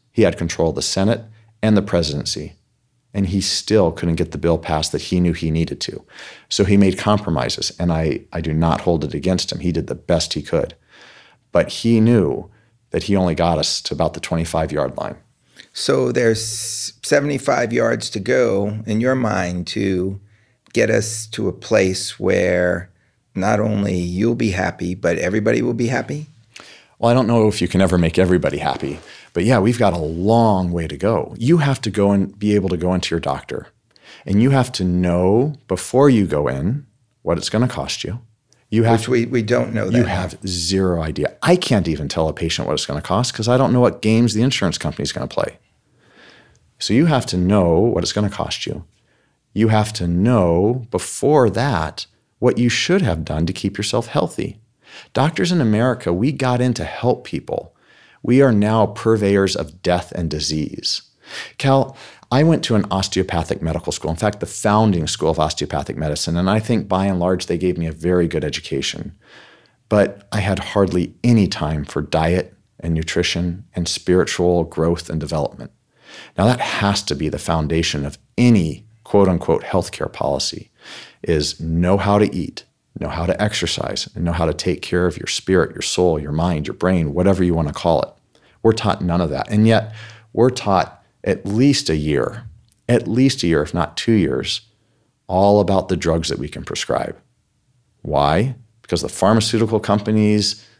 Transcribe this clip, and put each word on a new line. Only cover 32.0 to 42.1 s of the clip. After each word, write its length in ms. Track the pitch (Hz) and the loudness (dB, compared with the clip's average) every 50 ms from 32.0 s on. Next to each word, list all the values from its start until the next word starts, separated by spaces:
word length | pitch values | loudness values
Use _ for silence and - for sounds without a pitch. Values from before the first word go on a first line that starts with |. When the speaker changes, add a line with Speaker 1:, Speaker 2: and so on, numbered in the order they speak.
| 101 101 | 2 2
Speaker 1:
and 260 | 101 101 95 92 - - | 4 2 0 -2 -4 -4
be 160 | 104 104 104 | -2 0 2
able 160 | 104 92 92 | 2 0 0
to 80 | 92 82 | -2 -2
go 160 | 87 90 92 | -2 0 0
into 160 | 90 - - | 0 -2 -2
your 100 | 85 82 | -4 -4
doctor, 500 | 80 71 - - - - - - - - _ _ _ _ _ _ _ - - - - - | -2 -2 -4 -6 -6 -10 -10 -10 -12 -14 _ _ _ _ _ _ _ -20 -20 -14 -6 -2
and 120 | 95 104 | 2 4
you 120 | 117 135 | 4 4
have 200 | 139 135 117 - - | 4 4 2 0 -2
to 100 | - 92 | -2 -2
know 720 | 90 87 90 90 87 87 87 92 92 104 117 135 151 147 - _ - | 0 0 2 2 2 2 2 2 4 4 4 2 0 -2 -6 _ -6
before 440 | 95 87 - - - 127 143 147 | -6 -6 -4 0 2 6 6 6
you 160 | 127 107 98 80 | 6 6 4 2
go 200 | 76 73 73 62 | 0 0 0 0
in 380 | 65 67 73 98 131 147 143 _ _ _ _ _ _ _ - | -2 -2 -2 -2 -4 -4 -8 _ _ _ _ _ _ _ -4
what 160 | 85 85 85 | -2 -2 -2
it's 100 | - - | -2 -2
gonna 180 | - 107 123 123 | 0 0 0 0
cost 360 | - - 65 - - - - | -2 -4 -8 -8 -8 -8 -8
you. 180 | - 107 123 - _ _ _ _ _ _ _ _ - | -8 -8 -10 -12 _ _ _ _ _ _ _ _ -2
You 140 | 107 113 113 | 0 2 4
have 180 | 117 117 110 | 4 4 2
Speaker 2:
Which 60 | 113 123 | 2 2
we, 160 | 131 120 113 | 0 0 0
we 160 | 117 127 123 107 | 0 0 -2 0
don't 300 | 110 120 120 120 117 113 | 0 0 0 0 -2 -2
know 160 | 107 101 101 | -4 -2 0
that 80 | 113 123 | 2 2
Speaker 1:
You 60 | 113 | 2
Speaker 2:
now. 60 | 90 92 | 2 0
Speaker 1:
have 220 | 92 92 92 - - - 98 | -4 -4 -6 -8 -10 -8 -8
zero 540 | 90 87 82 85 95 95 95 92 87 82 | -6 -4 -4 -2 0 0 2 2 0 0
idea. 340 | 80 78 - 73 76 - - - - | -2 -4 -4 -4 -4 -4 -4 -2 2
I 120 | 143 180 | 2 2
can't 320 | 180 - - 127 101 82 82 | 2 4 2 2 2 2 0
even 200 | 78 71 76 | -2 -2 -4
tell 200 | 73 | -4